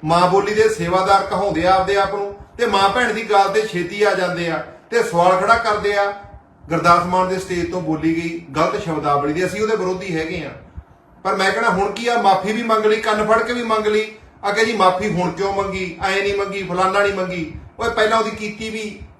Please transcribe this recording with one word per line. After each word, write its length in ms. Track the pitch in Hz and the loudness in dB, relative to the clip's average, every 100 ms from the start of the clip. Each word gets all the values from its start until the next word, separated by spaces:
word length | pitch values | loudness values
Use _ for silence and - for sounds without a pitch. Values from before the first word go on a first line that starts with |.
| 156 | 0
ਮਾਂ 240 | 170 180 | 4 4
ਬੋਲੀ 240 | 196 208 | 4 2
ਦੇ 160 | 214 220 | 4 2
ਸੇਵਾਦਾਰ 540 | - 170 185 190 196 | 2 0 2 4 4
ਕਹਾਉਂਦੇ 440 | 196 185 202 156 180 | 2 -2 0 0 4
ਆ 80 | 190 | 4
ਆਪਦੇ 220 | 185 202 | 4 2
ਆਪ 180 | 196 202 | 0 -2
ਨੂੰ, 200 | 202 202 - - | -6 -10 -16 -4
ਤੇ 80 | 240 | 0
ਮਾਂ 240 | 196 196 | 2 2
ਭੈਣ 240 | 247 233 | 2 0
ਦੀ 160 | 214 202 | -2 2
ਗੱਲ 200 | 202 196 | 2 4
ਤੇ 180 | 208 214 | 0 -2
ਛੇਤੀ 360 | 175 170 208 | -4 -4 0
ਆ 100 | 208 | 2
ਜਾਂਦੇ 360 | 185 180 170 170 | 2 0 -2 -4
ਆ 160 | 156 - - - | -4 -8 -16 -4
ਤੇ 140 | 233 | -2
ਸਵਾਲ 380 | - 170 180 185 | 0 4 4 4
ਖੜਾ 140 | 202 233 | 4 2
ਕਰਦੇ 420 | 226 208 202 202 | 2 -2 0 0
ਆ, 160 | 202 202 - - - _ - | 0 -4 -12 -20 -20 _ -6
"ਗੁਰਦਾਸ 360 | 165 170 175 180 | 0 4 4 2
ਮਾਨ 220 | 185 185 | 0 0
ਦੇ 120 | 185 | -2
ਸਟੇਜ 320 | - 175 170 | -4 -4 -4
ਤੋਂ 100 | 180 | -4
ਬੋਲੀ 340 | 156 156 160 165 | -4 -2 0 -2
ਗਈ 300 | 165 170 - 151 | -4 -8 -6 -2
ਗਲਤ 260 | 185 208 | 0 -2
ਸ਼ਬਦਾਵਲੀ 520 | 165 151 147 143 147 | -4 -4 0 0 0
ਦੀ, 120 | 160 180 | -2 -2
ਅਸੀਂ 160 | 202 | -2
ਉਹਦੇ 140 | 214 214 | -2 0
ਵਿਰੋਧੀ 440 | 185 180 196 160 | -2 -4 -4 -4
ਹੈਗੇ 260 | 160 180 139 | -4 -6 -10
ਆ।" 40 | - - - - - _ - | -14 -18 -20 -20 -20 _ -8
ਪਰ 120 | 196 196 | -4 0
ਮੈਂ 160 | 190 | 0
ਕਹਿਣਾ 180 | 208 226 | 2 0
ਹੁਣ 220 | 180 202 | 2 0
ਕੀ 160 | 226 240 | -2 0
ਆ, 140 | 233 | 2
ਮਾਫੀ 320 | 196 185 196 | 4 4 2
ਵੀ 100 | 220 | -2
ਮੰਗ 220 | 233 214 214 | 0 2 2
ਲਈ, 160 | 214 | 2
ਕੰਨ 260 | 226 214 214 | 2 0 2
ਫੜ 160 | 226 | 2
ਕੇ 100 | 233 | 2
ਵੀ 100 | 247 | -4
ਮੰਗ 240 | 226 214 208 | -2 0 0
ਲਈ। 240 | 214 214 - - - 202 | 0 -2 -8 -20 -8 -4
ਅੱਗੇ 160 | 202 233 | 0 0
ਜੀ 100 | 214 | 4
ਮਾਫੀ 380 | 185 180 208 | 4 4 0
ਹੁਣ 180 | 165 175 | -2 -2
ਕਿਉਂ 220 | 180 196 | -2 -2
ਮੰਗੀ, 460 | 196 196 190 185 160 | -2 -4 -4 -6 -4
ਐ 180 | 196 196 | -2 -2
ਨਹੀਂ 160 | 202 202 | -2 -2
ਮੰਗੀ, 260 | 196 196 | -4 -6
ਫਲਾਨਾ 400 | 180 180 185 202 | -4 0 2 2
ਨਹੀਂ 100 | 202 | 2
ਮੰਗੀ। 460 | 190 180 175 156 - - - | 0 -4 -6 -8 -10 -16 -6
ਓਏ 100 | 233 | -4
ਪਹਿਲਾਂ 280 | 226 220 226 | 0 2 2
ਉਹਦੀ 140 | 214 | 0
ਕੀਤੀ 380 | 214 214 - 220 | -4 -10 -8 -10
ਵੀ 320 | 220 208 - - | -8 -10 -12 -18